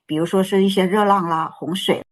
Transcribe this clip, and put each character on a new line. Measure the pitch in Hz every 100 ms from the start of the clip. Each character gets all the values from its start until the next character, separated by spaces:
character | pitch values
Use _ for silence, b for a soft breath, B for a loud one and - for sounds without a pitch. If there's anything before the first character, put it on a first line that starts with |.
比 | - 156
如 | 170
说 | 190
是 | 190 196
一 | 196
些 | 196
热 | 185 214
浪 | 202 202 170
啦、 | 160 160
洪 | - 139
水， | 185 196 - -